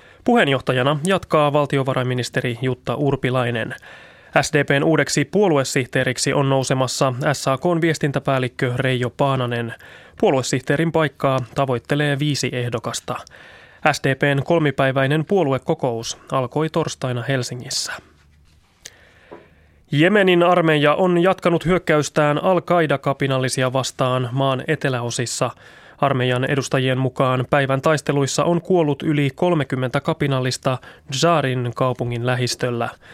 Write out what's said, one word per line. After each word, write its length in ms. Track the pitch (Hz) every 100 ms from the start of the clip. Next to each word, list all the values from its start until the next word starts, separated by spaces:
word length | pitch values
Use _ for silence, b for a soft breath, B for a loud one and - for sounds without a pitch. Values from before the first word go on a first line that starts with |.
| B B
Puheenjohtajana 760 | - 240 147 131 - 127 127 151 170
jatkaa 460 | 185 - 156 147
valtiovarainministeri 1040 | 147 143 139 135 131 127 127 120 135 127 117
Jutta 340 | 131 123 - 120
Urpilainen. 800 | 143 135 131 127 120 117 - - B B B B B 151
S 120 | -
D 100 | 147
P:n 200 | 139 139
uudeksi 420 | 160 151 139 151 139
puoluesihteeriksi 1080 | 190 202 143 127 143 123 131 127 123 139
on 160 | 135 135
nousemassa 640 | 135 127 131 127 - 143 120 151
S 140 | 135 139
A 100 | 135
K:n 240 | 180 170
viestintäpäällikkö 920 | 165 147 147 135 - 131 127 - 131 123
Reijo 340 | 131 127 123
Paananen. 640 | - 139 131 120 120 117 - B B B B
Puoluesihteerin 720 | 214 135 - 131 - 143 165
paikkaa 480 | 160 151 - 139 131 120 -
tavoittelee 640 | 135 120 - 147 147 139
viisi 300 | 151 135 127
ehdokasta. 640 | 127 120 117 117 - - 123 - B B B B B 156
S 120 | 139
D 120 | 143 131
P:n 280 | 143 135 131
kolmipäiväinen 800 | 170 151 135 135 135 135 156 147
puoluekokous 920 | 196 147 131 - 160 131 113 117 - -
alkoi 380 | 135 123 147 156
torstaina 520 | 170 147 - 127 123
Helsingissä. 720 | 120 135 123 123 - - - - - _ _ _ _ B B B B B B B B B B B B B B
Jemenin 520 | 143 175 214 185 175
armeija 520 | 175 175 160 151 147 151
on 220 | 185 175
jatkanut 480 | 185 180 180 170 160
hyökkäystään 760 | 180 - 151 139 - 147 147
Al-Qaida-kapinallisia 1300 | 185 180 - 175 156 139 143 139 135 131 131 - 127
vastaan 560 | 131 123 - 127 127 123
maan 320 | 131 135 127 135
eteläosissa. 840 | 151 139 123 120 120 117 - 123 - B B B B
Armeijan 480 | 139 131 127 123 131
edustajien 520 | 139 - 139 131 127
mukaan 480 | 131 - 131 127 123
päivän 320 | 143 131 135
taisteluissa 600 | 160 147 - 139 135 -
on 180 | 156 175
kuollut 420 | 175 180 151 139
yli 260 | 160 147 139 -
kolmekymmentä 640 | 180 165 131 131 127 143
kapinallista 760 | 170 156 143 135 127 - 135 123 B B B
Djarin 600 | 135 165 160 131 127 120 -
kaupungin 500 | 131 123 120 120 123
lähistöllä. 640 | 123 123 - 127 117 113 - B